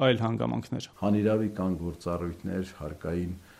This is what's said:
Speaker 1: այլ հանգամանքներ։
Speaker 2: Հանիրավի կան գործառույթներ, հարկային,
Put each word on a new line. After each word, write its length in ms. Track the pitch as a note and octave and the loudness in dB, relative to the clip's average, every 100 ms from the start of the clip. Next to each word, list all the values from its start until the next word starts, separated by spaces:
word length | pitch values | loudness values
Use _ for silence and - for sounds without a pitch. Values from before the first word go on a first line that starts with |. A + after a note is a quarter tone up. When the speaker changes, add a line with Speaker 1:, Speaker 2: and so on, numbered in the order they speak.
| C3 | 4
Speaker 1:
այլ 160 | A2+ | 4
հանգամանքներ։ 640 | A2+ A2+ A#2 A#2 - A#2+ - - | 2 0 0 -2 -4 -8 -8 -2
Speaker 2:
Հանիրավի 480 | G2+ G#2 G#2+ A2 G#2+ G2+ | 2 4 4 4 2 0
կան 180 | F#2+ E2+ | -2 -2
գործառույթներ, 920 | E2+ E2 F2 E2+ F2 E2+ F#2 F#2+ F#2 - | -4 -6 -4 -2 -4 -6 -4 -4 -4 -8
հարկային, 560 | D#2 D#2+ D#2+ E2+ F2 F2+ - | -10 -8 -4 -2 -4 -6 -14